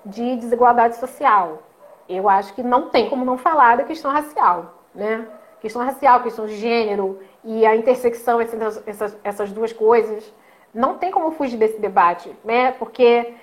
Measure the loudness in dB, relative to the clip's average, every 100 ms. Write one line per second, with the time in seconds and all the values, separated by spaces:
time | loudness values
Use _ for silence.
0 | -16 -8 -6 -6 -4 2 4 4 2 -2
1 | -10 -2 2 2 0 -6 -18 _ -20 -20
2 | -10 -2 2 2 0 -6 -2 0 2 0
3 | 0 -2 -4 -2 0 4 4 4 0 -6
4 | -4 -2 -4 0 0 0 -4 -20 _ -8
5 | -6 -6 -8 -18 -20 -14 -10 -6 -6 0
6 | 4 4 2 -6 -8 -6 -2 0 0 -2
7 | -4 -6 -14 _ -8 2 4 4 2 0
8 | 0 -2 -2 0 -2 -4 -6 -8 -12 -8
9 | -8 -8 -10 -8 -8 -6 -6 0 4 4
10 | 2 -6 -12 -20 _ _ _ -4 -4 -2
11 | -4 -2 -2 -4 -6 0 0 0 -2 2
12 | 2 0 -8 -14 -4 0 0 -2 -8 2
13 | 4 4 0 -10